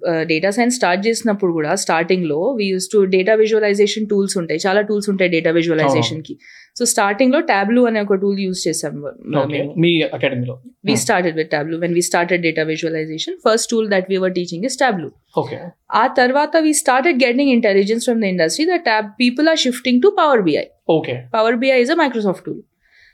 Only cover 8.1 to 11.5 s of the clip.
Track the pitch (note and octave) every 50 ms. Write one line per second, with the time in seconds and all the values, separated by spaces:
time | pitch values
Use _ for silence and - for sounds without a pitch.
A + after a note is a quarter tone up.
8.1 | G3+ F#3+ G3 G3+ G3+ G3 G3 F#3+ F#3 F#3 - F3 D#3 - - D3+ D3+ C#3+ D3 C#3
9.1 | - - - - D3+ D3 C#3 C#3+ D3+ C#3+ C#3+ C#3+ - - E3 F3 E3+ D#3+ D#3 C3+
10.1 | - C3+ D#3 C#3 C3 B2 B2 B2 A#2+ - - - - _ - - A3 G#3+ - -
11.1 | A3 F3+ F#3 F3 D#3 D#3+ D#3 D#3+